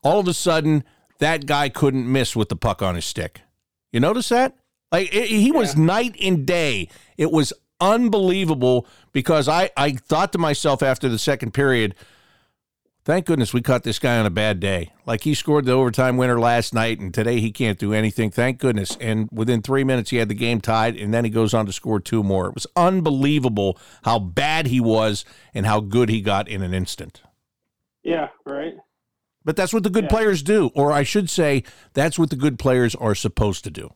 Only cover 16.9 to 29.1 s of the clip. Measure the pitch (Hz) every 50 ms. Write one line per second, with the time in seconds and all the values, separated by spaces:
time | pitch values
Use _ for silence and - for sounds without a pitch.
16.9 | 113 104 98 92 85 - 107 113 120 120 107 113 104 - 127 110 101 - - 101
17.9 | 107 107 110 110 - - 113 107 - - 117 127 131 123 - 131 117 107 98 -
18.9 | - - 123 113 110 110 110 110 - 113 110 117 123 113 104 - 135 135 135 131
19.9 | 131 123 110 - - 120 117 104 107 101 117 117 120 110 - - 113 113 110 117
20.9 | 113 - 104 104 110 117 120 113 107 113 113 107 123 113 107 98 92 - - -
21.9 | 110 101 92 - - 113 104 98 98 95 90 92 - - - - _ 180 175 180
22.9 | 190 190 165 156 143 135 139 143 151 151 127 127 110 101 98 98 90 - - -
23.9 | - _ - 110 117 113 101 90 85 - 143 151 156 160 160 131 120 127 120 113
24.9 | 110 110 110 110 104 - - _ - - - _ _ - 95 110 107 107 107 98
25.9 | 101 120 123 110 113 113 98 104 101 98 107 - 107 95 95 90 92 92 92 -
26.9 | - - - - _ - _ _ _ _ _ _ _ _ _ _ _ _ _ _
27.9 | _ _ _ 170 165 165 151 - - _ _ 139 139 139 147 165 - - _ _
28.9 | _ _ _ _